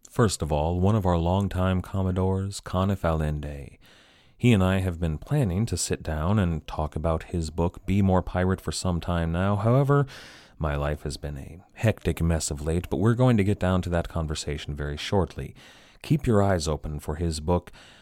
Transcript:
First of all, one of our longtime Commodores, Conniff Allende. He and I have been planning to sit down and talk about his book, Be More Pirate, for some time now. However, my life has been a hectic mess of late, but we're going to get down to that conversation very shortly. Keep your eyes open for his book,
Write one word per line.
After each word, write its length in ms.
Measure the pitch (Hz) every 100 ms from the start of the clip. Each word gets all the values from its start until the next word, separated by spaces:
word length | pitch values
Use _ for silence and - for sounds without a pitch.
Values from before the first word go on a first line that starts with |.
| -
First 300 | - 110 -
of 100 | 76
all, 300 | 76 80 90
one 160 | 95 107
of 80 |
our 140 | 92 87
longtime 640 | 85 95 98 92 92 92
Commodores, 800 | - 98 92 92 95 95 98 98
Conniff 420 | - 92 98 98
Allende. 720 | 82 80 78 76 73 71 67 - - - _ _ _ -
He 160 | 123
and 100 | 107
I 140 | 92 95
have 200 | 92 82
been 200 | 85 76
planning 480 | - 147 110 87 113
to 100 | 87
sit 260 | - -
down 360 | - 78 80 104
and 280 | 90 80 -
talk 300 | - 76 78
about 280 | 80 80
his 260 | - 90 78
book, 340 | 82 85 -
Be 160 | - 98
More 220 | 98 92
Pirate, 400 | - 90 92 92
for 100 | -
some 280 | - 95 87
time 300 | - 87 82
now. 260 | 82 98 104
However, 500 | 110 127 139 143 135 - - - - -
my 160 | 80
life 280 | 71 71 76
has 160 | 76 69
been 180 | 73 71
a 240 | 67 85 -
hectic 480 | - 110 - - 80
mess 280 | 82 82 -
of 140 | 71
late, 240 | 76 85 -
but 80 | 69
we're 160 | 107
going 240 | 117 127 117
to 80 |
get 160 | 98 101
down 220 | 90 92
to 80 | 87
that 180 | 87 -
conversation 680 | 85 76 76 - 73 -
very 220 | 73 73 73
shortly. 580 | - 104 80 - 69 - - - - -
Keep 240 | - 151 -
your 160 | 104
eyes 240 | 98 92 78
open 320 | 73 80 73
for 180 | - 78
his 240 | 85 78
book, 300 | 76 87 - - - -